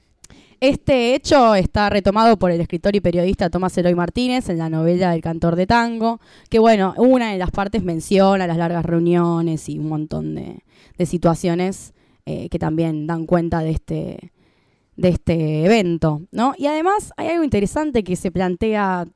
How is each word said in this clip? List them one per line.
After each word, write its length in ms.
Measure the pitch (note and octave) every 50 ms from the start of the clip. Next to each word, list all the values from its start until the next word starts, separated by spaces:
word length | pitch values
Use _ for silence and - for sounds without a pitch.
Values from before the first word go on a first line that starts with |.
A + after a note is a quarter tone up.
| _ _ _ _ _ - - - _ _ _ -
Este 540 | B3+ C4 - - - - C#4 B3+ A#3 A#3+ B3+
hecho 400 | C#4+ - - D#4 C#4 A#3+ A3+ G#3+
está 360 | F#3+ F3 - - G#3 G#3 G3+
retomado 480 | G3+ G#3 F3+ G3+ F#3+ G#3+ A3+ A#3 A3+ F3+
por 120 | F#3+ F3+
el 100 | E3+ E3+
escritor 360 | E3+ - - E3+ - G3+ G3+
y 40 | G#3
periodista 500 | F3 F3+ E3+ F3 F3 F#3+ E3+ - G3 E3+
Tomás 260 | - F3+ F#3 F3+ -
Eloy 180 | F#3+ E3+ F3 F3
Martínez 540 | F3 F3 E3 - B3 B3 B3+ B3+ B3+ - -
en 80 | F3+
la 140 | E3 E3 D#3+
novela 440 | D#3+ D#3+ D#3+ E3+ F3+ F3+ F#3+ F3+ E3+
El 60 | E3
cantor 360 | - E3 E3 E3 E3+ E3+ E3+
de 100 | F3 F#3
tango, 540 | F#3+ A#3 A#3 A#3 A#3 A#3 A3+ A3 A3+ A#3 A3+ _ _ - - _ -
que, 100 | - A3+
bueno, 360 | A3 A3+ A3+ G3+ F#3+ F#3 -
una 360 | - A#3 B3+ C4 B3 A#3 A3
de 60 | G3+ F#3
las 120 | F3+ E3+
partes 320 | - - G3 G3+ - A3
menciona 640 | F3+ F3+ E3 D#3+ - - G#3 F#3+ F#3+ F#3+ G3 F#3+ F#3
las 100 | E3+ E3
largas 280 | E3 E3+ E3+ F3 E3+ D#3+
reuniones 840 | E3+ E3+ E3+ E3+ E3+ F3 F3 E3+ E3+ E3+ E3 E3 E3+ D#3+ D3+ - -
y 100 | D3 D3+
un 100 | D3+ D#3
montón 460 | D#3 D3+ D3+ D#3 D#3 D#3 D#3 D#3 D#3
de, 260 | D3 C3+ - - - _ _ _ _ _ _ _
de 100 | - F3+
situaciones, 840 | - - E3 - E3+ E3 - - F3+ E3+ F3 F3+ F#3+ F#3+ - - - _ _ _ _ _ _ -
eh, 240 | D3+ D#3 D#3+ - -
que 100 | - E3
también 480 | E3 D#3 D#3 D#3+ E3 E3 D#3 D3+ D3+
dan 200 | D#3 E3+ E3 E3
cuenta 320 | - F3+ F3 E3 E3+ E3+ E3
de 100 | D#3+ D#3+
este, 600 | D#3+ D#3 _ - D#3+ D#3 D3+ - - - - F3 _ _ _ _ _ _ _ _ _ _ _ _ -
de 120 | - F3 F3+
este 560 | E3 - - - E3 E3 D#3 D#3 D#3 D3+ D#3+
evento, 560 | F#3 A#3 A3+ F#3+ F3 E3+ D#3 - D#3 D3+ D3 F3 -
¿no? 240 | - - A#3 C#4 -
Y 100 | F#4+ C#4
además 460 | C#4+ D4+ D#4 D#4+ F#4 G4+ G#4+ - - - -
hay 100 | D#4 D#4+
algo 160 | E4+ E4+ D#4+
interesante 580 | C4+ - G3+ G3+ F#3 - - D#4 D4+ A#3+ A#3
que 140 | G3 F3+ F3+
se 140 | E3+ - F#3+
plantea, 760 | E3 F3+ F#3+ F3+ F3+ - A3+ A3 G#3+ G#3 G3+ F#3+ F#3 F3+ E3+ E3+ _